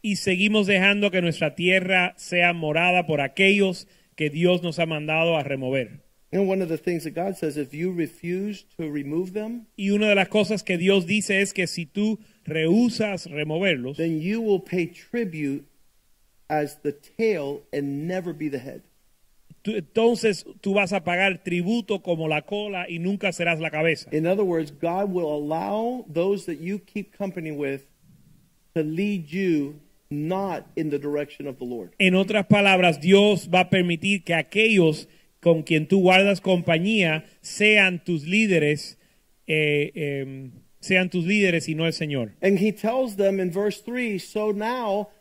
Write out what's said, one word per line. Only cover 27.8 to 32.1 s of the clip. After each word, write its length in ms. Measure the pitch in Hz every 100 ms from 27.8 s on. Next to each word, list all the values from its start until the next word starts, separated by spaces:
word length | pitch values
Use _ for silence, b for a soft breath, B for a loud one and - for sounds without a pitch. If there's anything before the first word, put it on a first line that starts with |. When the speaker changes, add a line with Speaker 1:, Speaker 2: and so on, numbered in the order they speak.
| - _ _ _ _ - _ _ _
Speaker 2:
to 80 | 165
lead 460 | 156 160 208 202 147
you 520 | 180 185 156 139 147 _ _ -
not 560 | 147 156 190 196 160 - -
in 140 | 156
the 80 | 143
direction 480 | 147 147 143 - 143
of 100 | 127
the 60 |
Lord. 300 | 123 120 90 -
Speaker 1:
En 160 | 190